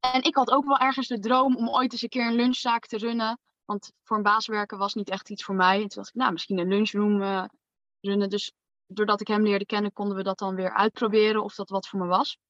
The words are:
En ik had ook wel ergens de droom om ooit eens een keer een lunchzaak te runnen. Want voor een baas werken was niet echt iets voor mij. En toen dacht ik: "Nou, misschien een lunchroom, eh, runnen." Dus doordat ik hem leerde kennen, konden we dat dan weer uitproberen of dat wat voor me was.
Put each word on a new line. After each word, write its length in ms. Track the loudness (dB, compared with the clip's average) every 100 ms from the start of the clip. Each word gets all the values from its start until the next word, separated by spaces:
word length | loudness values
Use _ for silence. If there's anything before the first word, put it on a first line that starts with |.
| 2
En 100 | 2
ik 120 | 2 2
had 140 | 4
ook 140 | 2 4
wel 120 | 2
ergens 300 | 2 0 -4
de 120 | -4
droom 360 | 2 2 4 2
om 120 | 0
ooit 220 | 0 0
eens 100 | -2
een 80 | -6
keer 180 | -2 0
een 80 | 2
lunchzaak 500 | 2 0 -2 -2 -4
te 120 | -6
runnen. 420 | -4 -2 -4 -4 _ _ -8
Want 260 | -8 -8 _
voor 140 | _ 0
een 60 |
baas 240 | 2 2 0
werken 300 | -4 -4 -4
was 160 | -4
niet 160 | -4 -6
echt 200 | -6 -8
iets 140 | -14
voor 120 | -4 2
mij. 200 | 4 2
En 120 | -2
toen 20 | -8
dacht 100 | -12
ik: 60 | -2
"Nou, 160 | -2
misschien 260 | -2 -4 -2
een 80 | 0
lunchroom, 540 | 2 2 2 2 2
eh, 220 | 0 -4 -6 _ _ _ _ _
runnen." 300 | -2 0 0
Dus 220 | -4 -8 _ _ _ _
doordat 340 | -4 0 0
ik 60 | 0
hem 160 | 2
leerde 220 | 4 2 0
kennen, 280 | -2 -2
konden 240 | -4 -4 -2
we 60 |
dat 140 | -4 -4
dan 180 | -4 -2
weer 180 | -2
uitproberen 720 | 0 0 0 0 4 4 2
of 120 | -4 -8
dat 140 | -6
wat 180 | -6 -4
voor 120 | -6
me 60 | 0
was. 300 | 0 0 -6